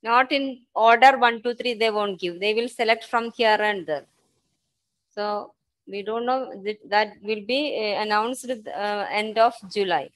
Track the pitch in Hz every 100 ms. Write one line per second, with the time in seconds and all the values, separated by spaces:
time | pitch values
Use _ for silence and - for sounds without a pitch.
0 | 220 240 262 277 269 254 _ - 226 233
1 | 262 262 240 233 240 240 240 220 226 208
2 | 208 180 180 175 202 214 240 - 226 226
3 | - 240 233 - 226 214 214 202 156 147
4 | - _ _ _ _ _ _ _ _ _
5 | _ - 208 208 - _ _ _ - 196
6 | 202 226 240 262 254 - 190 214 - 208
7 | 214 202 202 220 202 262 294 - 214 202
8 | 214 208 226 262 247 247 214 - 208 208
9 | 202 147 214 220 226 233 196 208 190 165
10 | 139